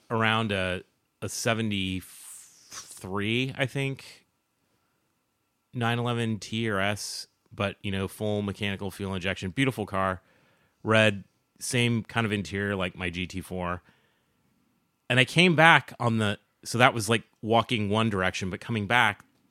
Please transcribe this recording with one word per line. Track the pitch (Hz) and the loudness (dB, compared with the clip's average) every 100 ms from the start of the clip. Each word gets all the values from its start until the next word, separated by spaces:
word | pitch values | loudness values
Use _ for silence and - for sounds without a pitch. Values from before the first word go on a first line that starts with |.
| - | -4
around | 113 110 110 113 | 0 2 2 0
a, | 98 92 92 - _ _ _ | 0 -2 -4 -8 _ _ _
a | 101 | -10
seventy-three, | - 120 110 110 101 92 92 - - - - - - - - - - 95 98 104 117 131 131 | -4 -2 0 0 -2 -2 -4 -8 -16 -20 -20 -20 -20 -20 -18 -16 -14 -8 -4 0 0 -2 -4
I | 135 | -4
think, | 139 135 135 - - _ _ _ _ _ _ _ _ _ _ _ _ _ _ _ | -2 -4 -6 -14 -20 _ _ _ _ _ _ _ _ _ _ _ _ _ _ _
nine | 127 117 117 | -4 0 0
eleven | 120 117 113 107 | 0 0 -2 -2
T | - 110 113 | -4 -4 -2
or | 98 | 0
S, | 98 104 - - - _ _ | 0 -2 -6 -12 -14 _ _
but, | 104 101 - | -6 -4 -4
you | 101 | -4
know, | 95 95 | -2 -4
full | - 107 104 | -4 -2 -2
mechanical | 101 95 101 95 98 | -2 -4 -4 -4 -6
fuel | - 98 95 | -6 -6 -4
injection, | 90 92 95 | -4 -4 -4
beautiful | 87 135 117 98 | -2 0 -2 -4
car, | 95 95 92 - _ _ _ _ _ | -2 0 -2 -8 _ _ _ _ _
red, | - 110 110 101 - _ _ - | 2 6 6 2 -6 _ _ -12
same | - 123 120 117 | -2 0 2 0
kind | 101 117 113 | -2 -2 0
of | |
interior | 104 87 98 101 98 | -2 -2 -4 -2 -2
like | 90 - | -4 -4
my | 90 | -6
G | 85 90 | -4 -6
T | 92 | -8
four. | - 92 87 87 - _ _ _ _ _ _ _ _ _ _ _ - | -8 -6 -4 -6 -10 _ _ _ _ _ _ _ _ _ _ _ 0
And | 123 | 2
I | 127 | 4
came | 160 180 151 | 4 6 8
back | 160 151 - - | 8 6 4 -2
on | 120 113 | 0 2
the, | 107 104 _ _ | 0 -2 _ _
so | - - | -4 4
that | 127 | 4
was, | 117 101 | 4 0
like, | 113 - _ | 0 -2 _
walking | 107 113 110 120 101 | 0 2 2 0 0
one | 107 113 | 2 2
direction, | 101 92 - 98 | 2 0 -2 -4
but | 92 | -6
coming | - 113 98 | -4 -4 2
back, | 120 110 98 - _ _ | 2 2 0 -10 _ _